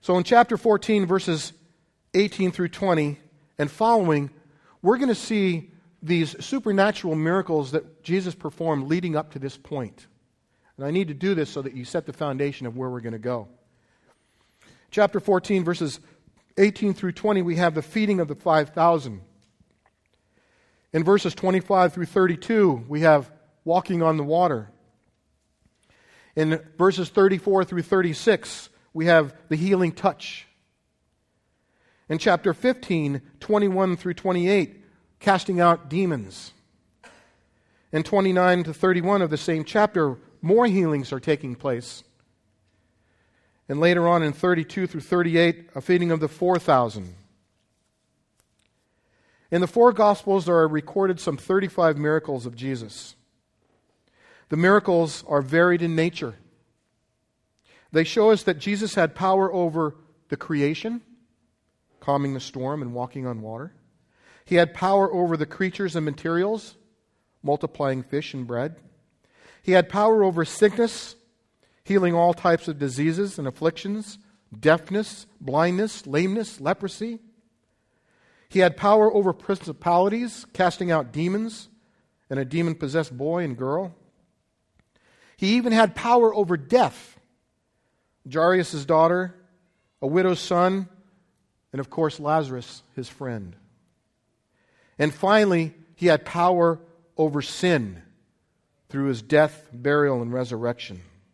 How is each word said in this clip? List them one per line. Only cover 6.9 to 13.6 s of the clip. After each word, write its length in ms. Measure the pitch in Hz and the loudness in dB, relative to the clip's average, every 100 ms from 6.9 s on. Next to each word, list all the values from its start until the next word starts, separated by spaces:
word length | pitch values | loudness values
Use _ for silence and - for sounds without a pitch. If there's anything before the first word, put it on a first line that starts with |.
| 208 180 156 | 0 -4 -2
miracles 560 | 160 185 185 160 135 | 0 -2 -2 -4 -2
that 320 | 147 - _ | -6 -6 _
Jesus 300 | - 180 180 | -4 -4 -4
performed 520 | 165 151 - 165 147 135 | -10 -12 -8 -4 -4 -2
leading 300 | 165 180 151 | -4 -2 -6
up 160 | 156 | -6
to 60 | 147 | -10
this 180 | 135 - | -12 -14
point. 500 | - 147 113 - _ _ _ _ _ _ _ _ | -12 -10 -10 -14 _ _ _ _ _ _ _ _
And 100 | 135 | -4
I 60 | |
need 160 | 170 185 | -4 -4
to 60 | |
do 200 | 143 185 | -4 -2
this 160 | 185 147 | -2 -2
so 120 | - | -6
that 120 | 135 | -10
you 100 | 127 | -10
set 220 | 123 175 156 | -8 -8 -8
the 60 | |
foundation 540 | 139 151 135 143 135 127 | -8 -6 -4 -4 -6 -12
of 100 | 117 | -8
where 120 | 127 | -8
we're 120 | 123 | -8
gonna 180 | 117 113 | -10 -8
go. 300 | 113 123 101 _ | -6 -6 -8 _